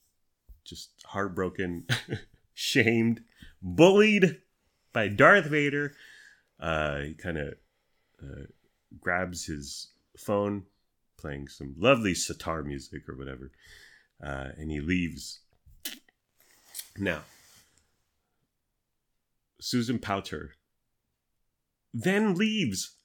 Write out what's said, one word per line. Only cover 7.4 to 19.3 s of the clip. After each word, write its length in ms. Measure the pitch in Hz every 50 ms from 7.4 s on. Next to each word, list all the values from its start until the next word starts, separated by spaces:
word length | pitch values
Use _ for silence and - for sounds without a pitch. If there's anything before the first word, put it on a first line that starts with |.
| 71 71 67 - _ _ _ _ _ _ _ _ _ _ _ -
uh, 260 | - 67 67 - 69 - - _ _ _ _ _ _ _ - -
grabs 460 | - 92 90 90 92 90 87 78 -
his 480 | - 78 73 69 67 - - - - _ _ _ _ _ -
phone, 460 | - - 104 101 101 101 104 101 95 _ _ _ _ _ _ _ _ _ _
playing 320 | _ - 76 71 71 71 67
some 260 | - - 73 69 69 80
lovely 360 | 90 123 139 120 110 98 85
sitar 500 | - - - 82 - - 90 82 80 73
music 440 | 71 71 69 65 - - 71 - -
or 80 | 69
whatever, 340 | 65 67 67 67 64 67 65 - _ _ - - - - - - - _ _ _ -
uh, 280 | - 73 69 67 67 67 69 76
and 120 | 78 78
he 120 | 78 73
leaves. 580 | 73 80 92 90 87 82 - 69 - - - - _ _ _ _ _ - - - - - - - _ _ _ _ _ _ _ _ _ _ _ _ _ - - - - - - 104
Now, 240 | 98 95 82 73 73 - - - _ - - - _ _ _ _ _ _ _ _ _ _ _ _ _ _ _ _ _ _ _ _ _ _ _ _ _ _ _ _ _ _ _ _ _ _